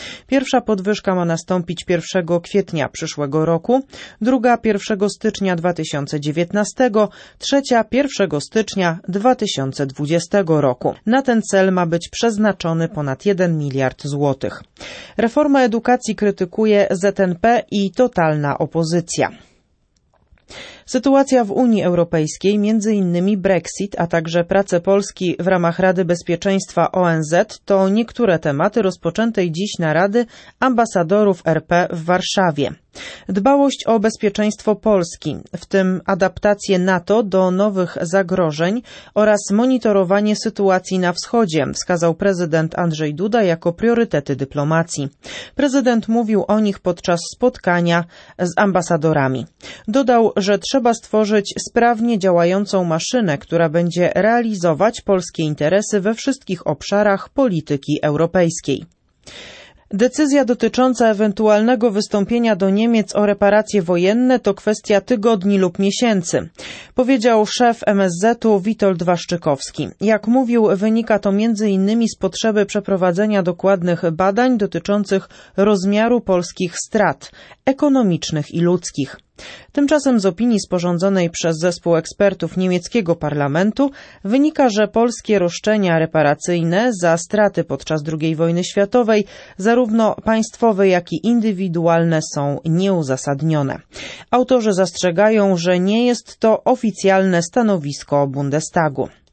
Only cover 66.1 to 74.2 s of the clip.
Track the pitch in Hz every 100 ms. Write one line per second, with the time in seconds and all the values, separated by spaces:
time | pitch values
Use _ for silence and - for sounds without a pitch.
66.1 | 202 170 156 165 - - - - - 247
67.1 | 269 240 226 208 - 240 233 - 196 190
68.1 | 170 214 233 226 208 190 220 202 180 175
69.1 | 175 - 170 165 139 - - 151 - 208
70.1 | 214 208 247 247 240 214 185 214 226 233
71.1 | 208 202 196 226 208 214 190 196 226 226
72.1 | - 190 - 226 214 202 208 202 196 185
73.1 | 175 214 202 180 175 185 196 175 170 175
74.1 | 160